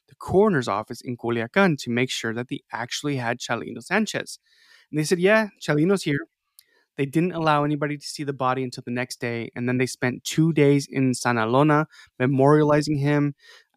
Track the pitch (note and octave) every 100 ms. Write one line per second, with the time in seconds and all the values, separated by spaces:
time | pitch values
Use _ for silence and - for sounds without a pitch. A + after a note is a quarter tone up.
0 | _ - - F3+ G#3+ D#3+ A#2+ G2+ A2 -
1 | - A#2+ A#2 A#2 A2+ - G3 D3 - A#2+
2 | B2+ - A#2 A2 B2 C3+ _ A2+ A#2+ -
3 | D3 C#3 A#2+ B2 - A#2+ - A#2 - F#3+
4 | G#3+ - - - _ _ _ _ _ D3+
5 | D3+ F#3 F#3 A3 G#3+ - - D3 E3 G3
6 | - C#3+ E4 _ _ _ _ _ _ -
7 | C#3 D#3+ D#3+ E3 D#3+ D3 D3 D3+ D3 D3
8 | - - C#3+ C#3 C3 B2+ B2+ C3 B2+ B2
9 | B2 - A#2+ A#2 A2+ - B2 B2 B2+ -
10 | B2+ B2 - - D#3+ D#3 C#3+ C#3+ C#3 C3+
11 | C3 B2 B2+ A#2+ A2 B2+ D#3 D3 D#3 -
12 | - - B2+ C3+ C#3 D3+ D3+ D3+ D3 D3+
13 | C#3 D3 D3 C#3 - - _